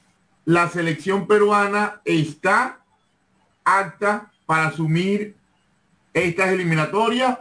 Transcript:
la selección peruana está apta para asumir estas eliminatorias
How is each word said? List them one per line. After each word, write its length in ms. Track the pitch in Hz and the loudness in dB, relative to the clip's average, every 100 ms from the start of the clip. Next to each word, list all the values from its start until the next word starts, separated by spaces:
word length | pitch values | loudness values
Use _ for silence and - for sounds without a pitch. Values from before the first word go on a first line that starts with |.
| _ _ _ _ - | _ _ _ _ 0
la 220 | 175 - | 2 2
selección 600 | 175 165 156 190 196 196 | -2 -4 -4 -2 -2 2
peruana 760 | 208 208 208 202 208 208 - - | 4 4 4 0 0 -4 -4 -2
está 760 | 165 151 - 185 214 262 - _ _ _ _ _ _ _ _ | 0 -2 -2 0 0 0 -8 _ _ _ _ _ _ _ _
apta 680 | 170 196 180 - 202 214 - _ - | 0 0 0 -4 -4 -4 -8 _ -2
para 220 | 160 160 | 0 0
asumir 680 | 156 156 160 190 208 208 - _ _ _ _ _ _ _ | -2 -2 0 0 -2 -4 -12 _ _ _ _ _ _ _
estas 380 | 165 175 170 185 | -2 -2 -2 -2
eliminatorias 880 | 190 170 160 151 202 233 240 254 247 | 0 0 0 0 0 0 0 0 -2